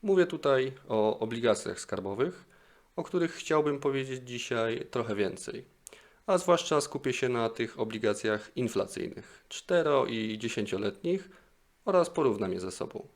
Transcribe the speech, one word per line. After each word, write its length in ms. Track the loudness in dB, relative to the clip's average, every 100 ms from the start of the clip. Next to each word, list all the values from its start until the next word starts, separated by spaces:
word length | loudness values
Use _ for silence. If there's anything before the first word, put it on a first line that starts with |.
Mówię 240 | 4 4 4
tutaj 460 | 2 2 2 2 -4 -2
o 300 | 2 2 2
obligacjach 600 | -2 0 2 2 0 -8
skarbowych, 760 | -6 -6 -4 -2 -2 -2 -18 -20 _ _ _ -10
o 60 |
których 320 | -4 0 -2
chciałbym 460 | -4 0 2 2 2
powiedzieć 480 | 0 -2 -4 -6 -8
dzisiaj 580 | -10 -4 0 0 -2 -4
trochę 240 | -4 -2
więcej, 500 | 0 0 -2 -10 -12 -12 _ -20 -20 -20 _ 0
a 120 | 2
zwłaszcza 420 | 4 2 4 0
skupię 320 | 0 -4 -4
się 160 | 0 0
na 200 | 2 0
tych 320 | -2 -6 -2
obligacjach 760 | -4 0 0 0 0 0 -2 -4
inflacyjnych, 880 | -2 0 -2 -4 -8 -8 -16 -20 _
cztero 580 | -16 0 2 4 4 2
i 320 | 0 -4 -4
dziesięcioletnich 920 | -4 -4 -2 0 -2 -2 -2 -2 -4 -20 _ _ _ _
oraz 260 | 2 4 4
porównam 420 | 2 2 2 -2
je 80 | -2
ze 120 | -6
sobą. 360 | -6 -8 -8 -14